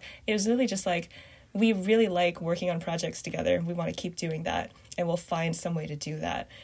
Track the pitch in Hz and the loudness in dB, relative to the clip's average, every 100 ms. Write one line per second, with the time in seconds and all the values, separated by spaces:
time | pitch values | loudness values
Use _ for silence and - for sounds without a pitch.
0 | - - - 214 208 247 233 196 185 170 | 0 -8 -2 0 2 2 2 2 0 0
1 | - - - - - 202 226 196 190 226 | -4 -16 -20 -20 -8 2 4 4 4 4
2 | 214 175 175 175 165 175 180 170 170 165 | 6 4 2 2 -2 0 0 -2 -2 -2
3 | 165 - 175 165 165 175 170 175 165 170 | -4 -4 -6 0 2 4 2 -2 -4 -4
4 | 180 175 165 160 165 - - - - - | -6 -4 -4 -4 -2 -2 -4 -12 -12 -4
5 | 170 175 - 165 165 165 170 170 156 147 | 0 0 -2 -2 0 -2 -2 -4 -4 -6
6 | 156 156 87 - - - | -6 -4 -4 -4 -8 -16